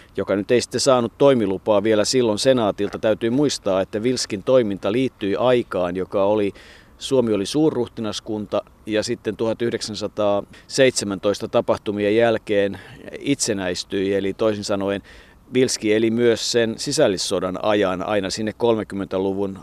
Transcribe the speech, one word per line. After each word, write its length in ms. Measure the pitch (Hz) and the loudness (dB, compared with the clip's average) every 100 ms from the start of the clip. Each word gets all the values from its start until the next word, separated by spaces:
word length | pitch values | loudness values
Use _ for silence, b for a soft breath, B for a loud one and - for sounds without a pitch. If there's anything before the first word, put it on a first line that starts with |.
| B - | B -6
joka 180 | 95 101 | -2 -2
nyt 160 | 101 | 2
ei 100 | 123 | 0
sitten 200 | - 123 | 0 0
saanut 300 | 139 127 117 - | 2 2 2 2
toimilupaa 680 | 139 131 98 95 110 104 | 4 4 2 -2 0 2
vielä 220 | 107 107 101 | 4 2 2
silloin 340 | 131 120 104 | 2 0 2
senaatilta. 600 | 131 127 104 92 101 98 | 2 2 0 -2 -4 -2
Täytyy 300 | 113 104 117 | -2 0 0
muistaa, 520 | 127 147 - 101 92 | 0 0 -2 -2 -2
että 220 | 95 107 | -2 -2
Vilskin 400 | 117 123 - 107 | -2 -2 -4 -6
toiminta 480 | 90 131 110 95 101 | 2 2 2 -2 -2
liittyi 440 | 117 131 - 101 98 | -2 -2 -4 -4 0
aikaan, 600 | 120 123 - 92 90 90 | 2 2 0 -2 -2 -4
joka 280 | 90 104 | -4 0
oli, 300 | 98 107 101 B B B B - | 2 2 -2 B B B B -14
Suomi 360 | - 135 117 | -2 0 2
oli 120 | 104 95 | 0 -2
suurruhtinaskunta 1160 | 147 156 135 110 - 110 98 - 107 98 101 - _ - | 0 0 0 -4 -8 -8 -8 -8 -8 -4 -4 -4 _ -4
ja 180 | 107 | -2
sitten 340 | 104 110 113 98 | -2 -4 -6 -4
tuhat 240 | 113 107 | -2 -2
yhdeksänsataaseitsemäntoista 1900 | 117 110 - 101 101 - 104 101 - - - - 131 - 101 98 104 98 107 | -4 -4 -6 -8 -6 -2 0 0 -4 -14 -4 2 4 2 -2 -2 -2 -2 -2
tapahtumien 680 | 120 113 104 - 101 101 110 | 0 0 -2 -2 0 2 4
jälkeen 640 | 117 110 - 101 101 98 B - - - | 4 2 0 0 0 -2 B -20 -16 -8
itsenäistyi. 960 | 117 143 - 101 90 90 - 98 95 98 | -4 -2 -2 -2 -2 -4 -4 -2 0 0
Eli 180 | 98 | -2
toisin 300 | - 110 104 | 0 0 0
sanoen 380 | 101 101 98 98 B B B B - | -2 -2 -2 -4 B B B B -4
Vilski 400 | 123 127 - 107 | 0 0 0 0
eli 180 | 110 113 | 2 2
myös 400 | 117 120 107 - | 2 2 2 0
sen 220 | 120 113 110 | 0 0 -2
sisällissodan 800 | - 135 127 92 - 95 92 90 | -4 2 2 0 -2 -2 -4 -2
ajan 460 | 107 107 95 92 85 | 0 2 2 0 -2
aina 220 | 107 95 | -2 -2
sinne 220 | - 107 - | -4 -6 -2
kolmekymmentäluvun 1000 | 117 110 98 98 92 95 98 95 98 95 | 0 0 -2 -8 -4 -2 -2 -2 -4 -6